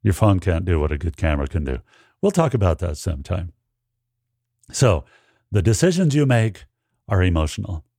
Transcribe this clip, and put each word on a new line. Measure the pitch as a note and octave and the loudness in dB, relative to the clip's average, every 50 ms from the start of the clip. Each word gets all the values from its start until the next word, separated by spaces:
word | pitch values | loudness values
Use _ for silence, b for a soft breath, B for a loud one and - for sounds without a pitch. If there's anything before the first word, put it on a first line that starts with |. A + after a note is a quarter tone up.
Your | - G#2+ F2+ | 0 0 0
phone | - A2+ G#2 G2 F#2 | 2 2 2 2 2
can't | - F#2+ E2+ E2 F2+ | 0 -2 -2 -2 0
do | F#2 E2+ D#2 | 0 0 0
what | D2 D2 | 0 -2
a | D2+ C#2+ | -4 -4
good | D#2+ E2+ - | -6 -8 -6
camera | - - D#2+ D2+ C#2+ C#2 | -2 -2 -2 0 -2 -4
can | C#2 - E2+ D2 | -4 -4 -4 -4
do. | C2 B1+ - b b b b b b b b | -4 -6 -8 b b b b b b b b
We'll | - G#3 | -2 0
talk | G3+ F3+ E3 C#3+ - | 2 2 0 0 0
about | A#2 G2 F2+ D#2 - | 2 2 2 2 0
that | F2+ E2+ D#2 | -4 -8 -8
sometime. | - - F2 D#2 C#2+ C#2 - F2+ D2+ E2+ E2+ - _ _ _ _ _ _ _ _ _ _ _ _ _ _ _ _ _ _ _ _ _ _ - | -6 -6 -6 -6 -6 -6 -6 -6 -6 -6 -10 -14 _ _ _ _ _ _ _ _ _ _ _ _ _ _ _ _ _ _ _ _ _ _ -12
So, | - - C#3 A#2+ F#2 D2 b b b b b b b b b b | -2 2 2 2 2 2 b b b b b b b b b b
the | G2+ G#2 | -2 0
decisions | E2 A2+ A2 - D#3+ F#3 F3 F3+ F#3 D3+ C3+ | 2 2 2 4 2 2 2 2 0 2 2
you | D3+ D3 | 2 2
make | C3 B2+ A#2 A2 A2 F#2+ - - _ _ _ _ _ _ _ _ - | 2 2 2 2 0 -4 -10 -20 _ _ _ _ _ _ _ _ 0
are | G#2 F#2 | 2 2
emotional. | F2+ F#2 E2+ D#2+ D#2 D2+ - - G2 - F#2 D#2+ - _ _ | 4 4 2 2 0 -2 -4 -8 -8 -8 -8 -10 -12 _ _